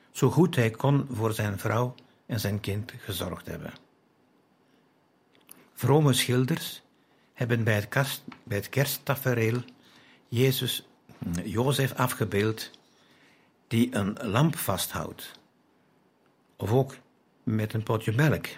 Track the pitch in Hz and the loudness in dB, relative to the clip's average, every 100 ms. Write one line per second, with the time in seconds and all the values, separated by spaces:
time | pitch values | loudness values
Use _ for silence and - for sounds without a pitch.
0 | _ - 131 - 175 170 113 110 135 143 | _ 0 2 6 4 4 2 2 2 2
1 | 135 101 110 107 104 98 110 107 123 131 | 0 -2 -2 0 -2 -2 -2 0 0 -4
2 | - _ - 113 101 101 - 101 104 120 | -18 _ -8 -4 -2 -2 -4 -6 -6 -12
3 | - 92 90 85 - 80 76 - _ _ | -10 -8 -8 -8 -10 -10 -10 -14 _ _
4 | _ _ _ _ _ _ _ _ _ _ | _ _ _ _ _ _ _ _ _ _
5 | _ _ _ _ _ - _ - 123 143 | _ _ _ _ _ -20 _ -4 2 4
6 | 147 123 - 123 127 165 - - - _ | 6 4 2 2 2 -2 -6 -12 -18 _
7 | _ _ _ - 120 120 110 104 104 - | _ _ _ -6 0 2 2 2 0 0
8 | 135 - - - - 101 - - 139 - | -2 -4 -12 -18 -6 -4 -2 -2 0 -2
9 | - 143 131 117 113 120 127 - _ - | -4 -2 0 2 2 0 -4 -14 _ -20
10 | - _ _ 117 131 131 127 - - _ | -20 _ _ 2 2 2 -2 -4 -10 _
11 | - - - 85 98 95 131 139 131 - | -20 -12 -6 -4 -2 0 2 2 0 0
12 | 127 - 107 98 107 110 - - _ _ | 0 0 -2 2 0 -2 -8 -16 _ _
13 | _ _ _ _ _ _ - 113 127 120 | _ _ _ _ _ _ -2 2 2 2
14 | 95 107 117 104 156 - - 92 - 90 | -2 -2 -2 2 2 2 -2 -2 -4 -6
15 | 82 - - - _ _ _ _ _ _ | -8 -10 -18 -20 _ _ _ _ _ _
16 | _ _ _ _ _ - 98 120 135 - | _ _ _ _ _ -8 0 2 0 -4
17 | _ _ _ _ - 110 107 110 107 113 | _ _ _ _ -4 -2 -2 -4 -2 -2
18 | 113 110 151 90 - | 0 2 2 0 -4